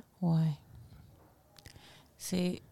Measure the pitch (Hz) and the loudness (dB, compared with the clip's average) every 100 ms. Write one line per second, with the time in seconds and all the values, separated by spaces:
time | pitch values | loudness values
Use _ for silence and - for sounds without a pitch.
0 | - - 175 160 160 147 - - - - | -20 -2 2 4 2 0 -8 -20 -20 -20
1 | - - - - _ - - - - - | -20 -20 -20 -20 _ -20 -20 -20 -20 -20
2 | - - - 180 180 - - | -20 -14 -4 0 0 -2 -8